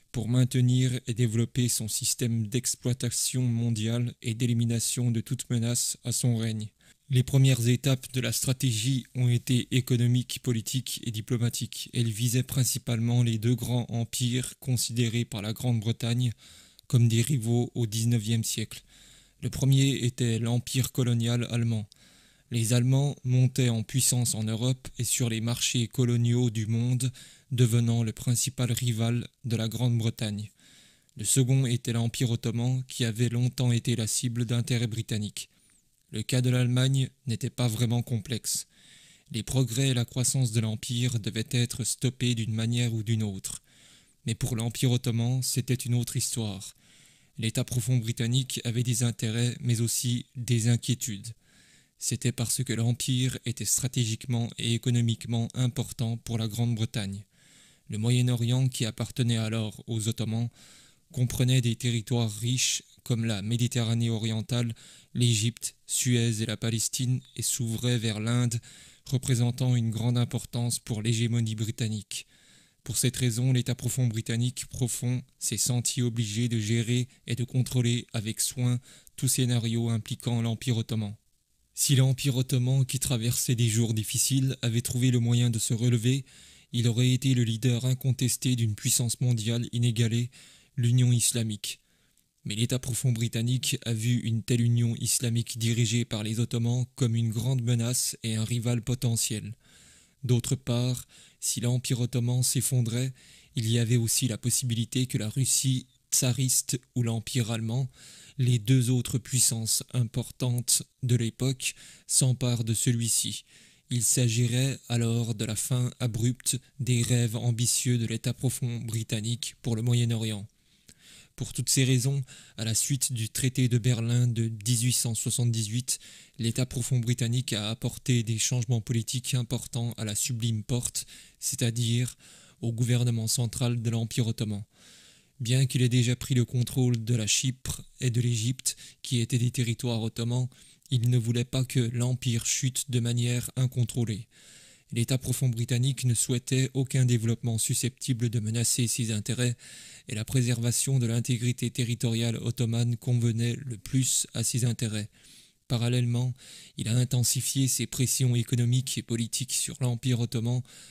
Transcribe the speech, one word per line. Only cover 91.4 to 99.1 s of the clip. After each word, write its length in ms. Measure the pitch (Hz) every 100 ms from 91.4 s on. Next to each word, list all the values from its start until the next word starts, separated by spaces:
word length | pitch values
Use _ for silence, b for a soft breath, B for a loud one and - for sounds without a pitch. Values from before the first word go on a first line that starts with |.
| 110 104 - - b b b b _ _ -
Mais 100 | 101
l'État 240 | 120 127
profond 320 | 127 113 131
britannique 680 | 110 117 113 117 127 - 131
a 80 | 120
vu 300 | 110 117 120
une 220 | 113 113
telle 180 | - 123
union 340 | 117 117 117 117
islamique 640 | 110 - 120 117 110 117
dirigée 480 | 113 117 113 120 117
par 180 | 110
les 160 | 107 113
Ottomans 460 | 117 120 117 123 123 -
comme 220 | 123 113
une 140 | 113
grande 320 | 110 117 131
menace 520 | 117 120 117 123 - -
et 120 | 113 110
un 100 | 110
rival 360 | 120 113 120
potentiel. 760 | 107 123 123